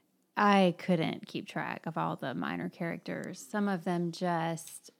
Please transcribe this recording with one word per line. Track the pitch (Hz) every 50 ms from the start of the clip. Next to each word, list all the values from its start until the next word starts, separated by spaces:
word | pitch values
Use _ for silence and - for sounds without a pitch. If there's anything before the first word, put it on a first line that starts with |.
| _ _ _ _ _ _ -
I | - 208 208 202 196 190 180 170
couldn't | - - - 180 160 160 - - - -
keep | - - 147 -
track | - - 156 151 - - - -
of | 165 160
all | 165 160 165 165
the | - - 139 123
minor | 170 - 71 87 87 -
characters. | 180 - - 175 165 175 170 - - 170 - - - 180 -
Some | - - - 214 202 202
of | 190 175 165
them | 190 175 175 175 170
just | 165 - 180 175 170 165 165 165 165 160 - - - - - - _